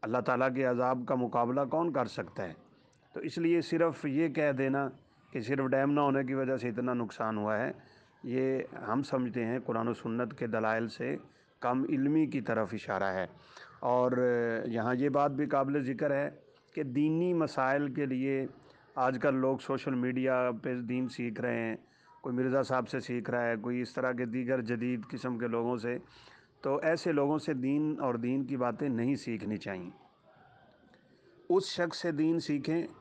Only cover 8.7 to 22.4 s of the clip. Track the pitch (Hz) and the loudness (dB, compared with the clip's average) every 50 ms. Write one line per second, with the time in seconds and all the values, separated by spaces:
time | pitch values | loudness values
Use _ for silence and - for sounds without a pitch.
8.7 | - - - 104 110 131 139 - - 131 127 123 104 123 117 110 120 131 127 - | -10 -12 -4 -2 0 0 0 0 0 -2 -2 0 -2 -2 -2 0 -2 -2 -2 -2
9.7 | 117 113 113 120 117 - - 117 113 120 123 117 - - 127 117 110 110 110 110 | -2 0 0 0 -2 -2 -4 -4 -2 -2 -2 -4 -4 -6 -4 -2 0 0 2 2
10.7 | 110 113 117 110 - - 117 127 147 - - - _ _ _ _ _ _ - 123 | 2 0 0 -4 -6 -6 -4 -4 -4 -6 -8 -16 _ _ _ _ _ _ -2 0
11.7 | 123 131 135 - 156 131 135 143 151 160 156 131 135 139 110 - 117 110 110 92 | 0 0 0 0 0 2 2 4 4 4 2 2 0 -4 -2 0 0 0 0 0
12.7 | 110 104 - - 104 95 98 98 92 95 92 87 - - - - - - - - | -2 -8 -4 -4 -2 0 0 0 0 -2 -4 -4 -8 -18 -20 -20 -20 -20 -20 -20
13.7 | - - - 120 123 127 123 127 127 123 127 123 120 120 117 117 113 113 - 120 | -16 -4 0 2 4 4 4 4 4 4 4 4 4 2 2 0 0 -2 -2 -2
14.7 | 113 117 110 120 123 123 139 143 131 143 143 147 139 131 147 143 151 139 135 135 | -2 0 0 2 2 2 2 2 4 4 4 4 2 0 0 2 2 2 2 2
15.7 | 139 147 135 123 135 110 156 147 139 139 143 147 143 - - - - - _ _ | 0 0 0 -2 -2 -2 0 0 0 0 0 -2 -6 -10 -20 -20 -20 -20 _ _
16.7 | _ 156 151 135 123 139 147 156 160 165 175 180 180 165 160 135 - - 131 131 | _ -6 -6 -2 0 2 2 4 4 4 2 2 2 2 2 0 2 2 2 2
17.7 | 135 143 147 143 127 147 147 135 131 127 131 135 135 135 135 - - - - - | 2 2 0 0 -2 -2 -2 0 0 0 0 0 0 0 -2 -4 -8 -14 -20 -20
18.7 | - - - - - 135 127 127 131 123 110 147 131 131 131 131 135 135 - - | -20 -20 -20 -12 -2 2 2 2 2 2 2 2 2 4 2 2 2 0 -2 -4
19.7 | 139 127 - 151 135 123 123 127 127 131 131 131 131 127 127 123 120 110 - 123 | -4 -2 -2 -2 -2 0 0 0 0 0 2 2 2 2 2 0 0 -2 -4 -4
20.7 | 127 123 123 110 123 127 127 120 120 - 123 120 107 104 117 123 117 117 113 113 | -4 -4 -4 -4 -2 -2 -2 -4 -4 -6 -6 -6 -4 -2 -2 -2 0 0 -2 -2
21.7 | 110 - - _ _ _ _ - - - - 135 123 123 | -4 -6 -10 _ _ _ _ -20 -20 -12 -8 -4 -2 0